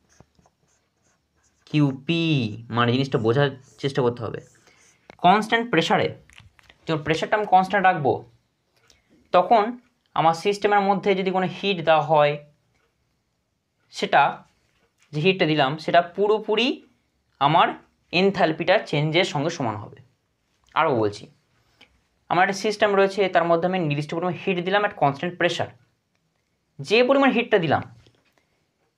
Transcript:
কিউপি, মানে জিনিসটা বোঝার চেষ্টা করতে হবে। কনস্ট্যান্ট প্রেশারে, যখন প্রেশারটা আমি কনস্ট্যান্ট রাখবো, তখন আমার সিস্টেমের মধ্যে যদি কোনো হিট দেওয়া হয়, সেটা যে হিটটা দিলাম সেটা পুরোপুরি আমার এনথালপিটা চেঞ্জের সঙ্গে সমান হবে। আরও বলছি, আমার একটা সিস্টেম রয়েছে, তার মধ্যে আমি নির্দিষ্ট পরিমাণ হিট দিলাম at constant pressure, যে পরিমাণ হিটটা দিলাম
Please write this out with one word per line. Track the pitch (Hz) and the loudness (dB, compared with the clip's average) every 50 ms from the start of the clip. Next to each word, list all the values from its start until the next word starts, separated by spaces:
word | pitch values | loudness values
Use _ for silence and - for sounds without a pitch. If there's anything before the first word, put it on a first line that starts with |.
| _ _ _ _ _ _ _ _ _ _ _ _ _ _ _ _ _ _ _ _ _ _ _ _ _ _ _ _ _ _ _ _ _ | _ _ _ _ _ _ _ _ _ _ _ _ _ _ _ _ _ _ _ _ _ _ _ _ _ _ _ _ _ _ _ _ _
কিউপি, | - - 151 147 139 127 - - - 170 165 165 160 151 131 117 101 107 113 - - 113 | -4 0 2 2 2 0 -4 -6 -4 -2 -2 0 0 0 0 0 -2 -6 -10 -12 -4 -2
মানে | 117 120 120 120 | 0 2 2 2
জিনিসটা | 131 135 135 - 131 107 | 0 0 -2 -2 0 0
বোঝার | 113 117 143 143 135 127 - - _ _ - | 2 2 2 2 0 -2 -6 -16 _ _ -8
চেষ্টা | - 135 135 143 123 | -8 -4 -2 0 0
করতে | 120 120 117 110 | 0 -2 -4 -6
হবে। | - - - - - _ _ _ _ _ _ _ _ _ _ _ - - _ - | -10 -10 -12 -14 -18 _ _ _ _ _ _ _ _ _ _ _ -20 -8 _ 2
কনস্ট্যান্ট | 180 196 214 214 220 233 226 233 240 | 4 4 2 2 -2 -2 -4 -2 0
প্রেশারে, | 233 - 190 - 208 160 - 117 - - _ _ _ - - _ _ _ _ - _ _ _ | 0 0 0 2 0 0 0 -2 -6 -10 _ _ _ -20 -20 _ _ _ _ -20 _ _ _
যখন | - 160 147 151 | -6 -6 -4 -2
প্রেশারটা | 147 160 156 214 - 226 | -4 -4 -4 -2 -2 -2
আমি | 214 208 - 185 | -2 0 2 2
কনস্ট্যান্ট | 185 185 185 208 202 185 185 | 2 2 2 0 2 2 2
রাখবো, | 180 160 139 120 - - - - _ _ _ _ _ _ _ _ _ _ _ _ _ _ _ _ _ _ _ _ - | 2 2 0 -2 -2 -2 -6 -14 _ _ _ _ _ _ _ _ _ _ _ _ _ _ _ _ _ _ _ _ 2
তখন | 180 170 - 240 214 202 233 240 - _ _ _ _ _ _ - - | 2 4 4 4 2 2 0 -4 -10 _ _ _ _ _ _ -4 0
আমার | 156 160 165 165 - | 0 0 0 0 -2
সিস্টেমের | 202 202 202 - 208 208 202 196 196 | -2 -2 0 0 0 2 2 2 2
মধ্যে | 202 185 - 208 196 185 | 0 0 0 0 0 0
যদি | 190 190 180 | -2 -2 -2
কোনো | 185 185 160 - | -2 -2 -4 -6
হিট | - - 196 196 165 151 | -6 -4 -4 -4 -2 2
দেওয়া | 160 160 156 147 147 | 2 2 2 2 2
হয়, | 160 147 147 147 147 147 - - _ _ _ _ _ _ _ _ _ _ _ _ _ _ _ _ _ _ _ _ _ _ _ _ _ _ _ _ - | 2 4 4 2 0 -2 -8 -16 _ _ _ _ _ _ _ _ _ _ _ _ _ _ _ _ _ _ _ _ _ _ _ _ _ _ _ _ -10
সেটা | - - - - 151 139 170 - - - _ _ _ _ _ _ _ _ _ _ _ _ _ 147 | -8 -4 0 2 2 2 2 -2 -6 -14 _ _ _ _ _ _ _ _ _ _ _ _ _ -6
যে | 151 160 | 0 0
হিটটা | 190 185 185 180 151 | 0 2 2 0 2
দিলাম | 151 151 135 131 156 156 - | 2 2 2 0 -2 -4 -2
সেটা | 180 170 170 175 - - | 2 2 2 2 2 -2
পুরোপুরি | 196 202 208 214 208 214 - 214 214 240 277 370 - - _ _ _ _ _ _ _ _ _ _ - | -2 0 0 0 0 -2 -2 -2 0 0 -2 -2 -6 -10 _ _ _ _ _ _ _ _ _ _ -2
আমার | 139 143 160 180 220 - - - _ _ _ _ _ _ 156 | 0 2 4 4 2 2 -2 -6 _ _ _ _ _ _ -2
এনথালপিটা | 175 190 196 196 202 185 160 156 - 170 180 190 220 - - | 0 2 2 2 2 0 0 0 -2 0 2 2 0 0 -2
চেঞ্জের | 160 147 151 160 151 175 190 180 - | -2 -2 0 0 0 0 0 0 -2
সঙ্গে | 143 139 143 - | -4 -4 -4 -4
সমান | - 135 113 104 101 - | -4 -6 -6 -6 -8 -12
হবে। | - - - - _ _ _ _ _ _ _ _ _ _ _ _ _ - 147 | -16 -18 -20 -20 _ _ _ _ _ _ _ _ _ _ _ _ _ -2 -2
আরও | 160 160 131 113 | 0 0 0 0
বলছি, | 107 104 101 - - - _ _ _ _ _ _ _ _ _ _ _ _ _ _ _ _ _ _ _ - | -2 -2 -4 -8 -14 -20 _ _ _ _ _ _ _ _ _ _ _ _ _ _ _ _ _ _ _ -2
আমার | 160 175 190 | 0 0 2
একটা | 196 196 196 - | 0 0 -2 -4
সিস্টেম | 220 202 - 220 202 196 196 | -4 -2 0 0 2 2 2
রয়েছে, | 196 196 196 208 190 185 185 | 2 2 0 0 -2 0 0
তার | 170 170 170 | 0 2 2
মধ্যে | 170 165 175 180 | 2 0 0 -2
আমি | 190 185 165 151 | -2 -2 -2 -2
নির্দিষ্ট | 143 147 147 - 175 | -2 -4 -4 -6 -6
পরিমাণ | 165 180 180 165 - | -6 -4 -4 -6 -6
হিট | - 196 185 175 170 | -6 -4 -4 -4 -2
দিলাম | 185 190 202 202 | -2 -2 -2 -2
at | 208 - - | -4 -2 -2
constant | 151 139 143 - 175 180 175 - | -2 -2 0 -2 -6 -8 -4 -2
pressure, | 175 170 170 - 101 95 - _ _ _ _ _ _ _ _ _ _ _ _ _ _ _ _ _ _ _ _ - | -2 -2 -2 -4 -6 -8 -12 _ _ _ _ _ _ _ _ _ _ _ _ _ _ _ _ _ _ _ _ -16
যে | 143 143 202 233 - 254 | -4 0 2 2 4 4
পরিমাণ | 277 277 277 262 208 | 4 4 4 2 2
হিটটা | 233 226 - - 196 165 | 0 0 0 0 0 2
দিলাম | 143 117 98 - - - - _ _ _ _ _ _ _ _ _ _ _ _ _ _ _ _ _ _ _ | 0 0 -2 -2 -6 -16 -20 _ _ _ _ _ _ _ _ _ _ _ _ _ _ _ _ _ _ _